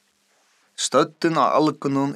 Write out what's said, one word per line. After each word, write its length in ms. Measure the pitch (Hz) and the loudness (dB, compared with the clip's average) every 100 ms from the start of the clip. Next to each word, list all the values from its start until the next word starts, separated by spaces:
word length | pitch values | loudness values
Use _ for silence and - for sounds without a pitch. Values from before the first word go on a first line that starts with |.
| _ _ _ _ _ _ _ - | _ _ _ _ _ _ _ -10
Støddin 640 | - 131 160 - 170 156 | -2 0 0 -2 -2 2
á 160 | 113 135 | 2 2
algunum 540 | 156 151 139 139 139 | 0 0 -4 -2 -4